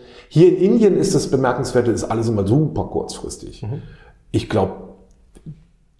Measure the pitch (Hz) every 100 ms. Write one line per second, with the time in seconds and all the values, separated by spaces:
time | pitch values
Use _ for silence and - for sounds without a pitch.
0 | - - - 147 180 - 190 233 208 170
1 | - 147 - 131 127 123 123 123 117 101
2 | - 113 113 107 98 139 151 104 92 -
3 | - - - - - - 107 143 - -
4 | - _ _ 110 - 101 95 - - -
5 | _ _ _ - 160 - _ _ _ _